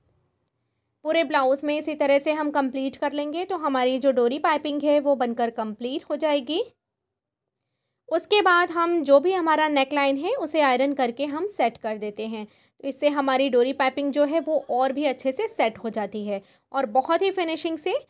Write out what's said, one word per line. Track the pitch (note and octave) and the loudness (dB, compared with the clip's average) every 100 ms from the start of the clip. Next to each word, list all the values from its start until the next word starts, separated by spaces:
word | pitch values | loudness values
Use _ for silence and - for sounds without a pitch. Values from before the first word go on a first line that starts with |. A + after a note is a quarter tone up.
| _ _ _ _ _ _ _ _ _ _ | _ _ _ _ _ _ _ _ _ _
पूरे | D4+ E4 | -2 0
ब्लाउज | D#4 D4+ C4 C4+ | 2 2 2 2
में | D4 D4+ | 0 -4
इसी | D4+ D4+ | -4 -2
तरह | C#4 C#4+ | 2 2
से | D#4 | 2
हम | D4+ D4+ | -2 -2
कंप्लीट | D4 C4+ C4+ C4+ - | 0 -2 -2 -6 -4
कर | C#4+ | -4
लेंगे, | D4 D4 D#4+ F#4 | -4 -6 -6 -6
तो | F4+ | -4
हमारी | D4+ C4 B3+ C4 | -2 0 0 2
जो | C4+ | 2
डोरी | B3 A#3+ D4 | 2 2 2
पाइपिंग | E4 D4+ D4+ C#4+ | 0 0 -2 -2
है, | D4 D4 | 2 2
वो | C#4+ C4 | 2 0
बनकर | B3 A#3+ A#3 | 0 -2 -4
कंप्लीट | A3+ G#3+ G#3 A#3+ D4+ - | -4 -8 -6 -6 -6 -6
हो | D4+ | -2
जाएगी। | D#4 D4 A#3+ D#4+ B4 _ _ _ _ _ _ _ _ _ _ _ _ _ - | 0 0 -2 -4 -4 _ _ _ _ _ _ _ _ _ _ _ _ _ -4
उसके | E4 E4+ G#4 | -4 2 4
बाद | F#4 F4 F4 | 6 4 4
हम | E4 E4+ F4 | 0 0 0
जो | C#4 C#4 | 4 4
भी | F4 | 4
हमारा | F#4 E4 D4+ D#4 | 0 2 2 2
नेकलाइन | C#4+ C4+ D4 C#4 C#4 | 2 0 0 0 0
है, | F4 C#5 | -2 -4
उसे | D#4 D#4+ | -2 2
आयरन | C#4+ B3 C#4 | 2 2 0
करके | C#4 A#3+ A#3 C#4+ | 0 -2 -2 -4
हम | D4 G4+ | -4 -6
सेट | - A#3+ A#3 | -2 -2 -2
कर | A3 G#3+ | -8 -8
देते | G#3+ G#3 A3 | -8 -8 -8
हैं, | A3 G#3 _ _ _ | -8 -12 _ _ _
तो | C#4 | -10
इससे | C4+ D4 | 0 0
हमारी | D4 C4+ C4 C#4 | 2 2 2 4
डोरी | A#3+ B3+ | 4 2
पाइपिंग | C4 C4 C4 C#4+ | 2 0 0 -2
जो | D4 C#4+ | 2 2
है, | D#4+ | 0
वो | D#4 D#4 - | 0 -2 0
और | A#3+ C4+ | 0 0
भी | C4+ D4 | 0 -2
अच्छे | - C4+ | -2 -4
से | C4 A4 | -4 -4
सेट | - A3+ - | 0 -2 -2
हो | A3+ | -8
जाती | A3 G3+ G#3+ G#3 | -6 -6 -6 -6
है | G3 - _ _ | -8 -10 _ _
और | C4+ B3+ | -4 0
बहुत | B3+ D4 E4 | 0 2 2
ही | G4 | 2
फिनिशिंग | F#4+ E4 D#4+ E4+ D#4 | 0 -2 -2 -4 -4
से | F4+ C5+ | -4 -4